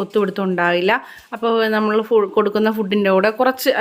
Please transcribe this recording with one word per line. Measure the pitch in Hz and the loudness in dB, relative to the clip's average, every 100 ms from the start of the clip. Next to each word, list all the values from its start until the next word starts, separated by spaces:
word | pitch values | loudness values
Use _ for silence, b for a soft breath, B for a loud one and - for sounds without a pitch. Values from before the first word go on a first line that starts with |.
കൊത്തുപിടുത്തം | 196 214 190 190 190 | -2 -2 -2 -2 -2
ഉണ്ടാവില്ല. | 175 175 175 185 247 B B B 220 | 0 0 0 0 0 B B B -6
അപ്പോൾ | 226 226 220 214 | -2 0 0 0
നമ്മൾ | 214 214 220 | 0 0 2
ഫു-, | 226 196 214 | 2 2 0
കൊടുക്കുന്ന | 208 208 220 220 | 0 0 0 0
ഫുഡിൻ്റെ | 196 208 196 190 | -2 0 2 2
കൂടെ | 208 220 | 2 2
കുറച്ച് | 254 254 277 - | 0 0 -2 0